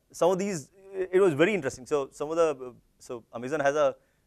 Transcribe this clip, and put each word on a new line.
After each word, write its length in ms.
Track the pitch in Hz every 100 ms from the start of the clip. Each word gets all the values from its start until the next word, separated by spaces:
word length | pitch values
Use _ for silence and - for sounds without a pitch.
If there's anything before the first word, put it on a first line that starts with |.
| _
some 180 | - 165
of 80 | 185
these, 320 | 202 165 127 _ -
it, 160 | 196 180
it 80 | 185
was 140 | 196
very 180 | 139 180
interesting. 320 | 196 131 -
So 240 | 120 147 131
some 200 | - 147
of 60 | 165
the, 320 | 160 135 127
uh, 20 | 117 _ _
so 240 | - 120 -
Amazon 260 | 117 127 151
has 160 | 139 151
a, 180 | 139 - _ _